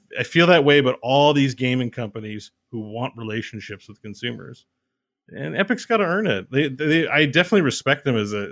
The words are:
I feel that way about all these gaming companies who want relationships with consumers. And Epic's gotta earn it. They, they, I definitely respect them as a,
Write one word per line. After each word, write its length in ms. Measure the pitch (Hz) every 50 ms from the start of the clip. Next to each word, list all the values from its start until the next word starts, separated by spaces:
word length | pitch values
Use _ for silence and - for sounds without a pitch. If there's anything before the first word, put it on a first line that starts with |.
| _ _ - -
I 40 | 120
feel 220 | - - 165 175 170
that 160 | 180 165 139
way 140 | 147 143 147
about 200 | 135 127 127 - -
all 300 | 123 135 139 143 147 147
these 220 | 143 139 135 117
gaming 360 | - 127 127 127 127 123 120
companies 600 | - - 117 104 98 113 107 107 107 107 - - _ _ _ _
who 100 | - 113
want 360 | 107 104 107 117 123 - -
relationships 680 | 117 113 110 107 113 113 - - 107 - - 104 98 - -
with 120 | 104 - -
consumers. 640 | 107 98 - - 120 120 110 - - 120 - _ _ _ _ _ _ _ _ _ _ _ _ _ _
And 260 | - 98 139 156 156
Epic's 280 | - 202 208 247 - -
gotta 200 | - 233 214 202
earn 220 | 165 175 202 220
it. 240 | 180 113 95 92 -
They, 180 | 127 139 156 139
they, 380 | 135 127 151 151 156 165 160
I 200 | - - 147 156
definitely 340 | 139 120 165 - - 226 196
respect 440 | 165 127 - - - 135 143 143 -
them 120 | 143 120
as 160 | 110 104 101 104
a, 180 | 104 101 -